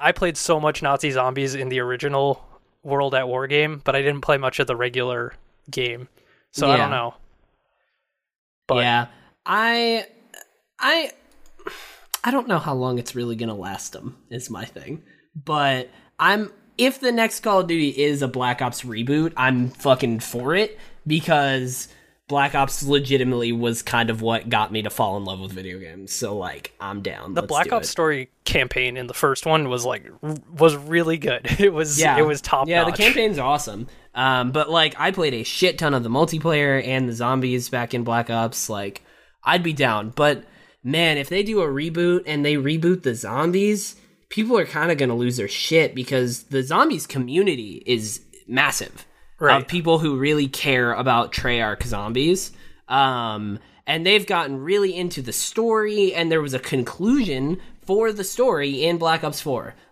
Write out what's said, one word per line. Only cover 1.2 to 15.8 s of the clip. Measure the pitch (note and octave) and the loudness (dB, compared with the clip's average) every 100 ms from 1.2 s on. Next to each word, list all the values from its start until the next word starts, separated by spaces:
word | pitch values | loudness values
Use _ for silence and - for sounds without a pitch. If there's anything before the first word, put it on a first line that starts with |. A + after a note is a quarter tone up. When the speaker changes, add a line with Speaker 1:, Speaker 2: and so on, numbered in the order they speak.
| B2+ C3+ C3+ C3+ | 0 0 -2 -4
Speaker 1:
in | B2+ | -4
the | B2+ | -4
original | B2 B2+ C#3+ C#3 C#3 C3+ - - _ _ | -2 -4 -2 0 0 0 -6 -20 _ _
World | C#3+ C#3 C#3 C3 | -4 -2 0 0
at | B2+ | 0
War | B2+ C3+ | -4 0
game, | D3 D3+ D3 - | 0 0 -2 -2
but | C#3 | 0
I | |
didn't | C#3 C#3+ | 0 0
play | - C#3 | 0 0
much | C3 - | 0 -2
of | C3+ | -2
the | A#2+ | 0
regular | B2 B2 B2 A#2+ A#2 - _ _ - | -2 -2 -2 -4 -6 -10 _ _ -12
game. | C3 B2 A#2 B2+ _ _ _ _ | -6 -6 -6 -14 _ _ _ _
So | - C#3+ | -2 2
I | |
Speaker 2:
Yeah. | D3 | 4
Speaker 1:
don't | C#3+ | 2
know. | C3 A#2 - - _ _ _ _ _ _ _ _ _ _ _ _ _ - | -2 -4 -8 -20 _ _ _ _ _ _ _ _ _ _ _ _ _ -2
But | B2+ | 0
Speaker 2:
Yeah. | A#2+ A#2+ A#2 - _ _ - | 2 2 0 -8 _ _ -2
I, | G3+ A3+ A#3 A#3 A3+ - _ _ - - _ _ - | 0 2 2 0 -2 -4 _ _ -20 -20 _ _ -4
I, | B3+ E4 C#4 - _ - - - - - - - - - | 0 0 -2 -10 _ -20 -20 -18 -16 -16 -18 -20 -12 -4
I | - | 0
don't | C4 B3 | 0 0
know | E3+ | -2
how | D#3 | 0
long | C3 B2+ B2 | -2 0 -2
it's | A#2+ B2 | -4 -6
really | A#2+ A2+ | -6 -4
gonna | A2+ G#2 | -6 -6
last | F#2 F#2+ - | -8 -10 -12
them, | - C#3 - _ | -12 -14 -16 _
is | A#2+ A#2+ | -12 -12
my | F#2 A2 | -12 -12
thing. | - C2+ D#3+ - _ _ D#3+ | -14 -14 -14 -16 _ _ -14
But | C#3+ D3+ C#3 B2+ | -4 0 2 0